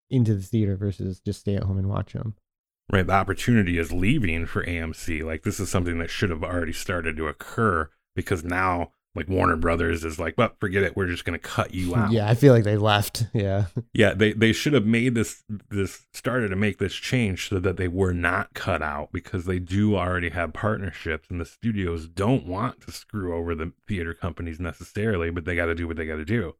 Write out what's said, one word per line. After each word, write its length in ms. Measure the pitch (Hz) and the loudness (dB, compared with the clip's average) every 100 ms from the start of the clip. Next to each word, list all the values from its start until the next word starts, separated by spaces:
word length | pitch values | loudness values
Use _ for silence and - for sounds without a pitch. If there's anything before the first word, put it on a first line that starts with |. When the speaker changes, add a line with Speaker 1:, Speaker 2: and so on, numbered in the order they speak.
| _ | _
Speaker 1:
into 240 | 131 113 | 2 4
the 80 | 101 | 2
theater 340 | 95 113 101 95 | 0 2 2 0
versus 440 | 101 95 95 92 | -2 -2 -6 -4
just 220 | - 101 | -6 -4
stay 140 | - 98 | -2 -2
at 80 | |
home 140 | 95 95 | 0 0
and 120 | 98 | 0
watch 260 | 101 98 - | -2 -4 -6
'em. 200 | 110 - _ _ _ _ - | -8 -10 _ _ _ _ 0
Speaker 2:
Right, 140 | 98 87 | 0 4
the 80 | |
opportunity 640 | 95 95 92 - 120 90 85 | 2 2 0 4 4 4 2
is 140 | 80 | 0
leaving 560 | 85 95 156 98 82 82 | 2 2 4 2 0 -2
for 160 | 101 | -4
A 140 | 87 85 | -4 -4
M 180 | 82 78 | -6 -6
C. 260 | - 76 | -6 -4
Like, 200 | 80 80 | -4 -4
this 160 | 104 98 | -4 -2
is 100 | 90 | 0
something 300 | 98 87 85 | 0 0 -2
that 100 | 85 | -4
should 220 | - 98 | -2 -2
have 120 | 80 | -2
already 300 | 82 87 80 | -4 -2 -2
started 420 | 80 - 90 80 78 | -4 -4 -4 -4 -4
to 100 | 78 | -4
occur, 640 | - - - 110 85 78 _ _ - | -6 -8 0 2 2 0 _ _ -6
because 280 | - 92 | -2 -2
now, 500 | 85 90 92 87 82 _ _ 95 | -2 0 0 0 -2 _ _ -8
like, 140 | 80 | -2
Warner 260 | 95 90 82 | 2 2 4
Brothers 480 | 85 82 85 85 | 2 2 2 0
is 140 | 82 78 | -2 -4
like, 160 | 82 - | -2 0
"Well, 140 | 113 - | 0 0
forget 220 | 104 98 | -2 2
it, 160 | 95 - | 2 0
we're 80 | 92 | -2
just 180 | 87 | -2
gonna 140 | - 82 | -4 -6
cut 340 | - - - | -4 -4 -2
you 240 | 92 90 90 | -4 -2 0
Speaker 1:
<laughs> 0 | |
Speaker 2:
out." 160 | 101 | 2
Speaker 1:
Yeah, 160 | 110 104 | 2 2
I 60 | |
feel 180 | 117 139 | 6 8
like 120 | 117 | 8
they 140 | 104 107 | 6 2
left. 500 | 107 104 101 - 107 | 4 4 2 -2 -2
<laughs> 40 | |
Yeah. 340 | 117 98 98 98 - - | 0 0 0 -2 -4 -4
Speaker 2:
Yeah, 200 | 123 101 | 4 4
they, 200 | 92 110 | 4 2
they 180 | 110 113 | 4 2
should 200 | 107 - | 4 2
have 140 | 135 104 | 2 4
made 260 | 117 127 | 2 2
this, 300 | 113 107 - - 104 - | 0 -2 -6 -12 -12 -6
this, 380 | 101 92 - _ | -4 -4 -6 _
started 360 | - 143 127 107 | -8 -4 -2 0
to 60 | 92 | 0
make 240 | 107 92 | 0 0
this 160 | 95 - | -4 -4
change 520 | - 127 107 90 - | -2 0 2 -2 -2
so 120 | 95 | 0
that 180 | 92 87 | 0 0
they 100 | 90 | 0
were 260 | 87 95 | 2 2
not 420 | 90 85 95 - - | 2 2 0 -2 -6
cut 260 | - 82 | -4 -2
out, 300 | 76 73 76 | -2 -6 -6
because 340 | 90 - 92 85 | -10 -6 -6 -2
they 140 | 92 | -4
do 360 | 90 98 104 98 | -2 2 2 2
already 340 | 90 90 87 | 0 0 -2
have 240 | 80 82 | -2 -4
partnerships, 760 | - 107 107 95 - 85 78 - | -2 -2 -2 -4 -6 -6 -6 -6
and 100 | 80 | -8
the 60 | 82 | -8
studios 600 | - 117 104 90 85 80 | -6 -4 -2 -2 -4 -6
don't 400 | 85 101 135 87 | -2 2 2 0
want 340 | 90 123 - | -4 -6 -8
to 100 | - | -16
screw 440 | - - 107 90 85 | -16 -10 -6 -4 -4
over 180 | 85 | -4
the 180 | 80 82 - - | -4 -6 -10 -6
theater 280 | 101 85 82 | -4 -4 -6
companies 440 | 87 82 87 80 | -6 -6 -8 -6
necessarily, 680 | 87 - 87 104 110 95 82 | -8 -8 -10 -4 0 0 0
but 160 | 85 82 | -2 -2
they 100 | 87 | 0
gotta 200 | 85 82 | 0 0
do 120 | 85 | -2
what 80 | 82 | -4
they 120 | 80 | -4
gotta 180 | 78 78 | -6 -2
do. 300 | 117 85 | -2 -2